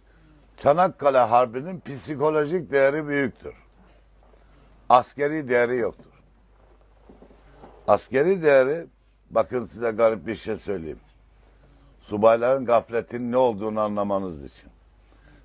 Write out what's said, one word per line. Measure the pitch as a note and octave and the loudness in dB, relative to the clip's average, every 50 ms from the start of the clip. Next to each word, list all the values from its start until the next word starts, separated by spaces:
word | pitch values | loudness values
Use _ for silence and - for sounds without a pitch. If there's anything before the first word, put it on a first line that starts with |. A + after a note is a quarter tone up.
| _ _ _ _ _ _ _ _ _ _ _ | _ _ _ _ _ _ _ _ _ _ _
Çanakkale | - - B2+ D3 E3+ F#3 F#3 - - D3+ C#3+ C#3 | 0 2 2 4 4 2 0 -2 -2 0 2 4
Harbi'nin | C3 A#2+ G#2+ A#2 B2 B2+ A#2+ A2 C3 C#3 F3+ F#3+ D3 | 4 4 4 4 2 2 2 -2 -8 -10 -10 -12 -12
psikolojik | - - C#3+ B2+ - - D#3 B2+ C#3+ D#3 D#3 D#3 D3+ C#3+ E3+ F#3 C#3+ F2+ | -14 -14 -16 -14 -12 -10 -6 -2 -2 0 0 0 -2 -2 -4 -6 -4 -2
değeri | C3+ C#3 C3+ C3+ C#3 D#3 D3+ | 0 2 2 2 2 -2 -4
büyüktür. | D3 C#3+ C#3+ C#3 A#2 - - - E2 - - _ _ _ _ _ _ _ _ _ _ _ _ _ _ _ _ _ _ _ _ _ _ _ _ _ - | -4 -2 -2 -2 -2 -4 -8 -16 -18 -18 -20 _ _ _ _ _ _ _ _ _ _ _ _ _ _ _ _ _ _ _ _ _ _ _ _ _ 4
Askeri | A#2+ B2+ B2 - - - C#3+ D3 D#3 D#3+ D3 A#2+ | 4 4 4 0 -4 -4 -4 -4 -2 -4 -2 0
değeri | B2 A#2+ A#2+ A#2 B2+ | 2 2 2 2 0
yoktur. | B2 A2 F#2 - - - - _ _ _ _ _ _ _ _ _ _ _ _ _ _ _ _ _ _ _ - - - - - - _ _ - - - - - - - - | -2 -2 -4 -6 -10 -16 -20 _ _ _ _ _ _ _ _ _ _ _ _ _ _ _ _ _ _ _ -20 -20 -20 -20 -20 -20 _ _ -20 -20 -20 -20 -20 -20 -8 0
Askeri | - G#2 G2+ - - A2 C3 D3 F3+ G3 F#3 D#3+ | 0 0 0 0 -2 -2 0 0 0 0 2 2
değeri, | D3+ C#3 C3+ C3 C3 D3+ E3+ E3 C#3 _ _ _ _ _ _ _ _ | 4 4 4 4 2 -2 -6 -8 -12 _ _ _ _ _ _ _ _
bakın | - A2+ A2 - - B2 A2+ | -2 -2 -2 -2 -4 -8 -8
size | E2 - A2 A#2+ A#2 | -8 -10 -6 -6 -4
garip | A2 G#2 A#2 A2+ A2+ G2 D2 | 0 2 2 2 2 0 -6
bir | G2+ A2 | -8 -10
şey | - - A2 G#2+ | -8 -8 -8 -10
söyleyeyim. | F#2 - G2+ G2+ F2+ D#2+ D#2 C#2 - - _ _ _ _ _ _ _ _ _ _ _ - _ _ _ _ - _ _ | -8 -8 -8 -8 -8 -8 -10 -12 -14 -18 _ _ _ _ _ _ _ _ _ _ _ -20 _ _ _ _ -20 _ _
Subayların | _ - G#2 G#2 G#2 A2+ A#2 A#2 A#2 B2 C3+ C3+ B2+ | _ -8 -2 4 4 4 4 4 2 0 0 0 0
gafletinin | A#2 A#2 A2 - - A#2 A#2 G#2 - A#2+ A#2+ B2 A#2+ | 2 0 0 0 0 -4 -6 -6 -6 -8 -8 -6 -2
ne | A#2+ | 0
olduğunu | B2+ C3 B2 A2 F#2+ G#2+ A2 G#2+ A2 | 2 2 2 0 -2 -6 -4 -2 -2
anlamanız | G#2+ G#2 G#2 G#2 G2+ G2+ G2+ G2 G2 F#2 E2 C#2+ C#2 | -2 -2 -2 -4 -4 -2 -2 -4 -4 -6 -10 -12 -16
için. | B1+ - - - - - _ _ _ _ _ _ _ _ _ _ - - - | -18 -20 -20 -20 -20 -20 _ _ _ _ _ _ _ _ _ _ -20 -20 -20